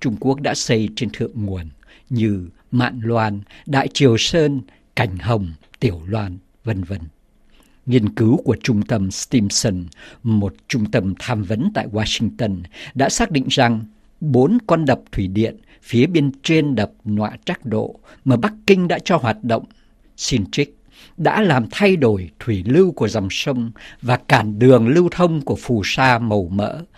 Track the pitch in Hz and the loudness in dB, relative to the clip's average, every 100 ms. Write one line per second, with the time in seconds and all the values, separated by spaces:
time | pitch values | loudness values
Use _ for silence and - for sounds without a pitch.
0 | 139 104 127 135 131 - - 113 107 - | -6 -2 -2 -2 -2 -4 -2 0 0 -4
1 | 104 - 117 117 101 92 80 - _ - | -8 -6 -8 -6 -6 -6 -10 -16 _ -20
2 | _ 123 110 98 87 - _ 123 123 123 | _ -2 0 -2 -6 -16 _ 0 0 -2
3 | 113 117 110 101 101 - - 135 143 - | -2 0 0 -4 -10 -18 -2 0 0 4
4 | 135 113 - 170 151 139 - _ _ - | 4 4 2 2 2 0 -6 _ _ -4
5 | 104 92 87 113 90 80 _ _ 120 87 | -4 -4 -2 -2 -4 -10 _ _ -4 -4
6 | 87 107 101 90 _ _ 113 95 87 98 | -6 -6 -6 -10 _ _ -6 -6 -6 -10
7 | 80 _ _ _ _ _ _ _ - 123 | -12 _ _ _ _ _ _ _ 0 2
8 | 107 - 110 151 - 107 - 104 - 113 | 2 2 2 2 0 -2 0 -2 0 -2
9 | 95 - - 131 98 - 117 90 85 - | -2 -6 -2 0 0 0 -2 -4 -8 -16
10 | - - 117 107 101 - - 123 104 120 | -20 -8 0 0 0 -6 -6 -4 -2 -2
11 | 95 92 - 110 92 110 208 214 - 104 | -2 -6 -4 -4 -4 -2 -2 -4 -4 -4
12 | 104 - 226 - 110 92 85 - - 127 | -4 -2 -4 -2 -4 -4 -10 -16 -12 -2
13 | 135 - 233 143 131 139 120 110 110 _ | -2 0 0 -2 0 2 2 2 -6 _
14 | _ _ 156 123 139 240 - 165 143 - | _ _ 0 2 4 2 2 0 2 0
15 | - - 95 98 110 - _ _ - 117 | -4 -6 -2 0 -2 -4 _ _ -2 0
16 | 151 170 143 - - 160 147 117 101 - | 2 2 0 -2 0 0 2 -2 -4 -6
17 | 110 104 104 113 - 180 117 110 110 - | -4 -4 -4 -6 -8 -8 -6 -6 -6 -12
18 | _ - 135 120 208 - - 190 175 170 | _ -6 0 2 0 -2 2 4 2 -2
19 | - 170 113 214 120 113 - _ _ _ | 0 0 0 -2 -2 -2 -4 _ _ _
20 | _ - - 131 92 - 143 _ _ _ | _ -12 -4 -2 -2 -4 -4 _ _ _
21 | - - 151 214 202 127 110 - 202 180 | -20 -2 0 2 4 2 0 0 2 4
22 | 120 98 87 - - 98 95 156 190 - | 2 2 -4 -8 -4 -2 2 4 4 2
23 | 110 107 98 - 151 127 117 - - - | -2 -2 -4 -4 -4 -4 -6 -10 -20 -10
24 | 123 127 - 131 107 104 127 123 113 165 | -2 -2 2 2 2 4 6 8 6 4
25 | 175 175 180 160 - 104 - 113 95 - | 2 2 0 0 -4 -6 -2 -2 -2 2
26 | 131 120 117 104 87 98 104 - 170 | 4 4 2 0 0 -2 -4 -6 -14